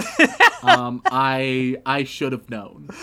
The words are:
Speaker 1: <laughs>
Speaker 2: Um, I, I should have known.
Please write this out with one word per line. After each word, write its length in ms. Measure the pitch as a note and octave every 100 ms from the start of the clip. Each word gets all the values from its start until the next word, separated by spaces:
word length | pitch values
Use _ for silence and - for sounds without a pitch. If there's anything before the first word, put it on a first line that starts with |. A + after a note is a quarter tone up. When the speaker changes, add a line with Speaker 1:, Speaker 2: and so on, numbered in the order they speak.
| - -
Speaker 1:
<laughs> 100 | D4+ - A#4 -
Speaker 2:
Um, 400 | - D4+ B3 B3 -
I, 720 | C3 C3+ C3 C3+ C3 B2+ B2+ -
I 180 | C#3+
should 300 | C3 - C3+
have 160 | B2 -
known. 400 | A2 G2 - D3 -